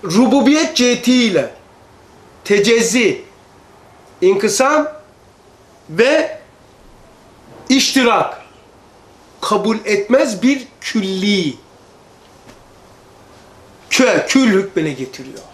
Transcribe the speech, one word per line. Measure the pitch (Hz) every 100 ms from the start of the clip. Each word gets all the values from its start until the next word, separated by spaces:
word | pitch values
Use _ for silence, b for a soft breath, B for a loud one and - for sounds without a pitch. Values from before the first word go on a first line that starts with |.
Rububiyet | 190 180 247 269 240 302 330 -
cihetiyle | 247 240 240 254 233 175 123 - - - - - - - - -
tecezzi, | - 202 208 233 180 220 220 - - - - - - - - - - -
inkısam | 180 196 220 - 262 302 294 - - - - _ - - - _ -
ve | 156 240 311 320 - - _ - _ - - - - - - - - -
iştirak | 262 - 269 240 202 - - - - - - - - - - - -
kabul | - 208 180 220
etmez | - 202 202 254 302 202
bir | 233 277 247 -
külli, | - 226 190 190 202 202 160 - - - - - - - - - - - - - - - - - - - - - - - -
kö-, | - 254 185 -
kül | 269 254
hükmüne | 190 196 - 156
getiriyor. | 135 131 - 135 131 -